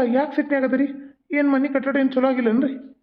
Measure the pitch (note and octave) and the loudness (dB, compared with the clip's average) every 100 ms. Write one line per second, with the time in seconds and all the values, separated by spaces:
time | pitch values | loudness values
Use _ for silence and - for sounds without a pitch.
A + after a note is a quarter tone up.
0 | B3 B3+ D4 C#4+ C#4+ C#4 B3+ C4 C#4+ - | 2 0 0 -2 -2 0 0 0 -2 -4
1 | - _ - D4 C#4+ C4+ C#4+ C#4 C#4 C#4 | -18 _ -4 0 2 2 0 -2 0 0
2 | C4+ C4 C4+ B3+ A3+ A#3 C#4 - - - | 0 2 0 2 0 2 0 -4 -14 -20